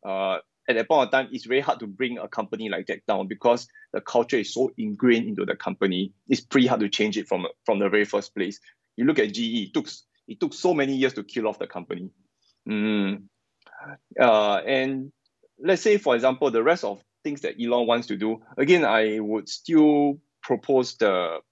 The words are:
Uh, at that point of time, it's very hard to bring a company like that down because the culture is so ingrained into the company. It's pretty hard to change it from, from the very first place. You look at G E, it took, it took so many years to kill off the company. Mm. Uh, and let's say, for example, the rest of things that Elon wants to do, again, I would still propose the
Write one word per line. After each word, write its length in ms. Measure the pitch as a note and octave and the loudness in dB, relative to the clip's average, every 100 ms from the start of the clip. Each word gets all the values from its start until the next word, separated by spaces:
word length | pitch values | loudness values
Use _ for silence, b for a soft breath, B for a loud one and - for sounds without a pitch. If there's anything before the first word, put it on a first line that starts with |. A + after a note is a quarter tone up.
| G#2 | -6
Uh, 320 | F#2+ G2 F#2 - _ - | -4 -2 -2 -6 _ -4
at 80 | A2+ | -2
that 120 | A2+ | 2
point 200 | D#3 B2 | 2 2
of 40 | |
time, 180 | C3 B2 | 0 -2
it's 140 | B2+ A2+ | -8 -2
very 160 | B2+ | -2
hard 180 | C#3 - | 0 -4
to 80 | A2+ | -6
bring 320 | G2 B2 A#2 | -6 -6 -6
a 80 | F#2+ | -10
company 420 | - G#2 A2 A2 | -8 -8 -6 -6
like 160 | F2+ G2 | -6 -6
that 180 | D#2 - | -10 -2
down 200 | G2+ F#2+ | -2 -2
because 400 | G2+ B2 A#2+ - b b | -2 2 2 0 b b
the 100 | G2+ | -10
culture 360 | - B2 A#2 C3 | -2 -2 0 0
is 160 | G2+ | -2
so 180 | - B2+ - | -2 -2 -2
ingrained 500 | A2 G#2 B2+ A#2 A#2+ | -6 0 4 4 2
into 160 | G2+ | -4
the 120 | F#2+ - | -4 -4
company. 580 | - F#2 G2 F#2 F#2+ _ _ | -6 -2 0 0 -4 _ _
It's 140 | C3+ | -4
pretty 260 | - C#3 B2 | 0 2 4
hard 140 | A#2+ | 2
to 80 | G#2 | -2
change 280 | - G#2+ G#2 | 0 -2 -2
it 100 | F2+ | -4
from, 200 | F#2+ E2+ - - | -4 -4 -8 -2
from 140 | G2+ | 0
the 100 | G2+ | 2
very 160 | G#2 G2+ | 2 0
first 300 | G#2 G2 - | -2 -4 -6
place. 240 | F#2+ G2+ b b _ - | -6 -6 b b _ -2
You 100 | B2 | 0
look 120 | D3 | 2
at 160 | G#2+ | 0
G 80 | G#2 | -2
E, 220 | A2+ A2+ | -4 -4
it 100 | F#2+ | -4
took, 140 | D#3+ - - _ _ _ | -4 -6 -12 _ _ _
it 120 | A2 | -6
took 140 | D#3 | -6
so 220 | - F#3 E3 | -2 -2 0
many 200 | C#3 C3+ | 0 0
years 180 | C3+ | 0
to 100 | - | -2
kill 240 | G2 - A2 | -8 -4 -4
off 100 | G2+ | -4
the 80 | - | -10
company. 460 | - F2 F2+ F#2+ _ _ _ _ _ - | -12 -10 -10 -10 _ _ _ _ _ -8
Mm. 560 | G#2+ G#2+ G#2+ G2 G2+ - _ _ _ _ B B B _ - | -4 -2 0 -2 -4 -10 _ _ _ _ B B B _ 2
Uh, 360 | B2 G#2+ G#2 G2+ | 4 6 4 0
and 540 | F2 C3+ C3 C3+ C3+ _ _ _ _ _ | 0 -2 -2 -4 -8 _ _ _ _ _
let's 240 | E3 F#3 | 0 2
say, 160 | A3 G#3 | 4 2
for 160 | G3+ | 4
example, 380 | A#2+ B2+ C3 C#3+ | 2 2 2 0
the 100 | A2+ | 2
rest 220 | A#2+ F3 | 2 2
of 180 | G#2+ G2 _ _ | -2 -8 _ _
things 180 | D#3 C#3+ | -8 -6
that 140 | - - | -8 -6
Elon 280 | A#2+ A#2+ A#2 | 0 0 2
wants 180 | A#2+ A#2 | 0 0
to 80 | G2+ | -4
do, 280 | G#2+ A2+ B B | -4 -4 B B
again, 300 | C#3+ F3+ C#3 | 4 4 4
I 340 | A2 A2 G#2+ | 2 2 0
would 300 | G#2 G#2+ G2+ | -2 -4 -6
still 680 | - - E3 D3+ D3 C#3+ C#3+ _ _ | -14 0 4 6 6 2 -2 _ _
propose 540 | - A#2+ - C3+ B2 - | -4 -4 2 2 2 0
the 420 | G#2+ F#2 F2 E2 _ | 2 2 0 -6 _